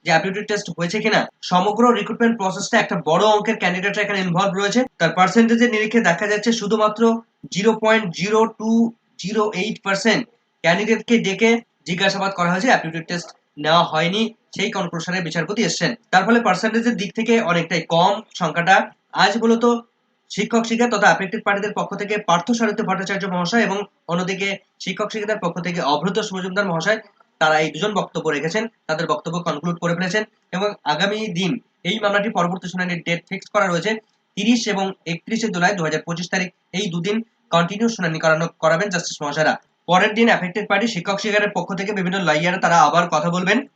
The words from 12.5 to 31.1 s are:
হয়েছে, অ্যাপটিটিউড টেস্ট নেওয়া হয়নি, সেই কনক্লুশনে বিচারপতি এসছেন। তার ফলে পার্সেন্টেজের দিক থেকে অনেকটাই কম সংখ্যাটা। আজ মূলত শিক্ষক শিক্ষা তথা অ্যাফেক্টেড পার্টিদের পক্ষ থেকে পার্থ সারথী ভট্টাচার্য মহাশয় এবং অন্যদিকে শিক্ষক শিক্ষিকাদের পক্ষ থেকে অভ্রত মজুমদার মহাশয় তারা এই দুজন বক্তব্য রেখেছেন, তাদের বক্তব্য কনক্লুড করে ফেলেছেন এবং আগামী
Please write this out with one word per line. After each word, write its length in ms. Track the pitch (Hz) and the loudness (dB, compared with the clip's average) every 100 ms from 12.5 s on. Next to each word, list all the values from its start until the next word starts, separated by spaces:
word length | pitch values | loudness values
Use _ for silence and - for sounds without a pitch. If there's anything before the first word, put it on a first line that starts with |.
হয়েছে, 180 | 185 247 | 2 2
অ্যাপটিটিউড 340 | 170 165 165 160 | 2 0 -8 -6
টেস্ট 220 | 175 - - _ - | -8 -8 -20 _ -6
নেওয়া 260 | 151 170 | 2 4
হয়নি, 380 | 165 156 170 202 226 - _ - | 4 0 0 0 -2 -4 _ -6
সেই 140 | 202 | -4
কনক্লুশনে 480 | 208 175 170 165 180 | -4 -4 -6 -6 -4
বিচারপতি 400 | 165 170 156 208 | -4 -4 -4 0
এসছেন। 280 | 196 - 165 117 _ | 0 0 -2 -4 _
তার 120 | 185 196 | 2 6
ফলে 140 | 233 | 4
পার্সেন্টেজের 560 | 220 - 220 226 233 185 | 4 2 0 0 0 -2
দিক 140 | 190 | -4
থেকে 200 | 226 226 226 | -4 2 2
অনেকটাই 420 | 170 170 160 160 - | 2 0 0 -4 0
কম 240 | 165 185 208 - - | 4 4 2 -6 -4
সংখ্যাটা। 360 | 165 160 170 202 226 _ _ | -2 0 4 4 4 _ _
আজ 180 | - 190 240 | 2 2 2
মূলত 260 | 226 226 240 233 - _ _ _ _ | 2 4 4 2 -4 _ _ _ _
শিক্ষক 320 | - 214 226 - | -6 -2 -2 0
শিক্ষা 220 | 233 240 | 0 2
তথা 200 | 208 185 | 4 4
অ্যাফেক্টেড 320 | 165 190 220 | 4 -2 -4
পার্টিদের 300 | 208 202 202 | -2 -2 -2
পক্ষ 180 | 185 170 202 | -4 -6 -6
থেকে 200 | 202 208 | -4 -4
পার্থ 300 | 214 175 - | 0 0 2
সারথী 320 | 233 220 214 | 0 0 -2
ভট্টাচার্য 420 | 185 185 190 196 196 | -2 -4 -4 -4 -4
মহাশয় 380 | 180 170 233 | -2 0 0
এবং 140 | 202 196 202 _ - | 0 -2 -6 _ -6
অন্যদিকে 400 | 175 180 185 196 196 _ _ | -4 -2 -4 -4 -6 _ _
শিক্ষক 300 | - 190 208 | -10 -6 -6
শিক্ষিকাদের 320 | 220 208 208 | -4 -4 -4
পক্ষ 120 | 175 180 | -4 -6
থেকে 180 | 175 170 | -6 -4
অভ্রত 360 | 139 147 180 214 - | 0 0 0 -2 -4
মজুমদার 360 | 190 185 185 202 | -6 -4 -2 -2
মহাশয় 280 | 165 185 220 - _ _ _ | -2 0 -2 -4 _ _ _
তারা 160 | 156 156 | 2 2
এই 100 | 160 | 0
দুজন 200 | 151 214 | -2 -2
বক্তব্য 340 | 190 - 165 156 | -2 -4 -4 -4
রেখেছেন, 340 | 147 160 208 226 _ - | -2 -2 -4 -6 _ -6
তাদের 180 | 156 165 | -4 -2
বক্তব্য 280 | 160 165 170 | -4 -4 -6
কনক্লুড 380 | 170 147 175 170 | -4 -4 -4 -4
করে 140 | 170 170 | -4 -2
ফেলেছেন 260 | 185 214 214 _ _ | -2 -2 -4 _ _
এবং 180 | 180 208 - | -4 -4 -4
আগামী 360 | 147 151 202 | -4 -2 -2